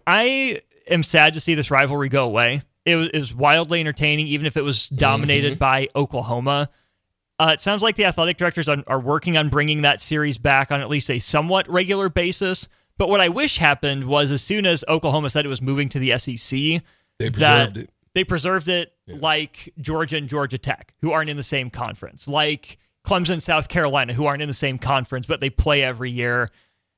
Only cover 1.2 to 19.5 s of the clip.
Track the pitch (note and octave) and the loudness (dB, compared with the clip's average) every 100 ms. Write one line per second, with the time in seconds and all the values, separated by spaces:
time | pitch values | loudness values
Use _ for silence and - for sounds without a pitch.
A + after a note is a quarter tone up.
1.2 | D3+ D#3 D#3 D#3+ D3 C#3 C#3 C#3+ C#3 C#3 | 6 4 0 0 2 2 2 0 0 0
2.2 | B2 G#2+ A#2 C#3 - _ - E3+ D#3+ D#3 | 2 2 2 0 -6 _ 0 0 0 -2
3.2 | C3 A#2+ C#3+ D#3 D#3+ E3+ D#3 - D3+ D3+ | -6 0 4 4 2 -2 -2 -2 0 0
4.2 | D#3 D3 D3+ D#3 C#3+ B2 - C3 C#3+ C#3 | 0 -2 -2 -2 -2 -2 -4 0 2 2
5.2 | C#3+ C#3+ D3 E3+ C3+ C3 C3+ C#3 C#3 C3+ | 2 2 0 0 2 2 0 -2 -2 -4
6.2 | A2+ A#2+ C3 C#3+ C#3+ - _ _ _ _ | -4 -2 0 0 -2 -8 _ _ _ _
7.2 | _ - D#3+ D3+ - G#3 A3 G#3+ G3 E3+ | _ 0 0 2 0 0 0 2 0 2
8.2 | E3 F3 F3 E3 D3+ C#3+ - C3+ B2+ D3+ | 0 0 -2 0 -2 -2 -2 -2 0 -2
9.2 | F3 D#3+ D3+ C#3 D3 D3+ D3 - - D#3 | 0 0 2 0 0 2 2 0 -2 -2
10.2 | D3 A#2+ C3 C3+ C3+ C#3+ B2 D3 - A#2+ | -2 0 2 2 2 -2 -2 -4 -2 -4
11.2 | - D3+ D#3+ F#3+ - F3+ F#3 G3 G3 E3+ | 0 0 2 0 0 0 0 0 0 0
12.2 | F3 - F#3+ F#3 - _ _ - F#3 G3+ | -2 -2 -2 -4 -8 _ _ -2 2 4
13.2 | F3+ F3 - - D#3 C#3 D3 C#3 C3 D3 | 4 2 0 2 2 2 0 -4 0 2
14.2 | C#3+ C#3 - G#3 F#3+ E3 - D#3+ D3+ D#3 | 2 0 -2 0 2 0 0 0 2 0
15.2 | D3 D3+ C#3+ C3 C3 C#3 C#3 C3+ C3 A#2+ | 0 -2 -2 -4 -2 -2 -2 -2 0 0
16.2 | - A#2 - C3 D3+ E3 - _ _ - | -2 -6 -4 -2 0 -2 -4 _ _ -6
17.2 | A#2 G#2+ D3+ C#3+ C3 G2+ B2 _ _ F3+ | -4 2 6 6 4 -4 -14 _ _ -4
18.2 | F#3+ F3 E3 F#3+ D#3 F3+ E3+ _ - C#3+ | -2 -2 -2 -2 0 -2 -4 _ -18 -6
19.2 | D#3 D#3 D3+ | -2 -2 -4